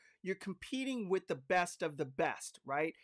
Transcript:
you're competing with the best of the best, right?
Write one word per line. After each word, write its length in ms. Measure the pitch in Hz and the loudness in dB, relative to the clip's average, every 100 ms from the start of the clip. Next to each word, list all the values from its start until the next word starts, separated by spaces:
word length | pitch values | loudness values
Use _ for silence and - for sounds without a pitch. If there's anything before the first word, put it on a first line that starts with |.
| - _ | -14 _
you're 120 | 180 | -4
competing 720 | 190 - - - 262 269 247 190 | -4 -4 -8 -4 -2 -2 -2 2
with 200 | 190 - | 0 0
the 60 | |
best 480 | 147 - 180 175 - | -4 2 4 4 0
of 140 | 165 143 | -2 -2
the 80 | |
best, 560 | 139 131 156 - - - | -4 0 0 0 -8 -12
right? 300 | 131 139 160 - | -2 0 0 -2